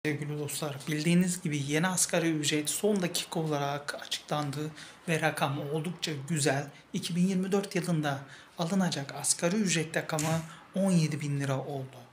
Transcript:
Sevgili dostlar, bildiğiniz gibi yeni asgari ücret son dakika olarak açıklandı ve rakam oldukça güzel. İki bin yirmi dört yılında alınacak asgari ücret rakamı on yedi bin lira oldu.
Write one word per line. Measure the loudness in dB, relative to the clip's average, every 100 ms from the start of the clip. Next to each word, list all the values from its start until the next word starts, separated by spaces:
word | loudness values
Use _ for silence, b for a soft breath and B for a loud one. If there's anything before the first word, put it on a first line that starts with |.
| -2
Sevgili | -2 -4 -4
dostlar, | -4 -4 -6 -6 -4
bildiğiniz | 0 6 6 4 0
gibi | -2 -2 0
yeni | 2 2
asgari | 2 2 2 2
ücret | 2 2 0 0
son | 0 2 2
dakika | 2 -2 -4 -2
olarak | 0 0 0 -2 -6 -10
açıklandı | -6 -8 -2 -2 -2 -4 -6 B B B -2
ve | 2
rakam | 2 2 0 0 -2
oldukça | -2 -4 -4 -6 -6 -2
güzel. | 2 2 2 -2 B B
İki | -6 -2 2
bin | 4
yirmi | 2 2
dört | 0 0 -2
yılında | 0 0 0 -2 -6 B B -4
alınacak | 0 2 2 0 -6 -4
asgari | -2 2 2 2
ücret | 2 0 0 -2
rakamı | -2 -2 0 0 -2 B B 0
on | 4
yedi | 4 4 0
bin | -2 -2
lira | 0 0
oldu. | -2 -6 -8 -14 -20